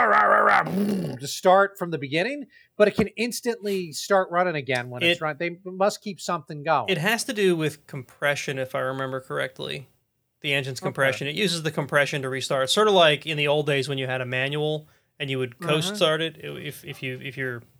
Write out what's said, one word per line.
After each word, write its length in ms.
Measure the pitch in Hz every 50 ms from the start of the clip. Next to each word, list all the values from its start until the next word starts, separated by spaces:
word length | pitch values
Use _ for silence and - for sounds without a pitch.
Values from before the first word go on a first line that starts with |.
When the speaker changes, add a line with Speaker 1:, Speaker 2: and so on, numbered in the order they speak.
| 247
Speaker 1:
rah, 180 | 214 202 214 214
rah, 380 | 202 208 208 214 208 202 190
rah, 540 | 170 160 170 190 208 202 202 190 170 147 127 123
to 100 | 135 147
start 500 | - - - 185 185 196 196 196 - -
from 140 | 180 175
the 60 | 165 147
beginning, 480 | 143 135 139 160 185 240 285 294 269 - _ _ _ _ _ -
but 100 | 208 202
it 80 | -
can 140 | - 220 190 - -
instantly 720 | 220 247 - - - 247 226 - 196 208 196 190 180 165
start 400 | 139 - - - 202 190 185 -
running 240 | 170 175 185 180 160
again 340 | 151 131 117 131 123 120 123
when 140 | 123 123 165
it's 160 | 170 175 165
Speaker 2:
It 20 |
Speaker 1:
run-, 140 | 160 151 147 135
they 200 | 170 170 175 175 -
must 360 | 185 185 185 190 208 202 -
keep 200 | - 208 190 -
something 420 | - - 175 165 - - 165 147 139
going. 240 | 160 156 139 117 101
Speaker 2:
It 100 | 185 156
has 280 | 156 208 226 220 -
to 80 | - 247
do 240 | 208 202 185 175 165
with 280 | 156 147 151 - _
compression, 720 | - - 139 123 - - - 151 143 143 135 - - 139 131
if 160 | 131 127 -
I 40 | 135
remember 400 | 131 131 135 135 135 131 131 131
correctly. 720 | 131 - 147 143 135 131 - - 147 147 143 147 131 - _ _ _ _ _ _ _ _ _ _
The 140 | - 151 139
engine's 260 | 143 135 135 131 -
Speaker 1:
Okay. 60 | -
Speaker 2:
compression. 420 | - - - 135 135 131 - 143 143
It 80 | 151
uses 280 | 170 214 175 170 170 156
the 80 | 160
compression 500 | 151 165 151 - 160 143 143 135 - 147
to 80 | 131 131
restart. 400 | 131 131 120 - 147 135 131 131
Sort 180 | - 208 214 220
of 60 | 202
like 320 | 185 170 156 147 147 -
in 100 | 156 160
the 140 | 151 147 147
old 160 | 143 151 147 151
days 220 | 143 139 127 131
when 80 | 139 135
you 100 | 131 127
had 140 | 131 131
a 40 | 127
manual 640 | 123 127 127 131 139 147 151 151 151 151 151 151 - _ _ _ _ _ -
and 100 | 147 135
you 80 | 135 131
would 220 | 127 120 - -
coast 280 | 175 160 151 156 160 185
Speaker 1:
Uh-huh. 60 | 208 208
Speaker 2:
start 240 | 185 156 156 156
it. 160 | 165 160 156 -
If, 440 | - 147 143 139 127 147 143 - -
if 180 | 147 135 - -
you, 160 | 131 127 127
if 140 | 131 139 123
you're, 260 | 135 131 127 123 117 117 _ _ _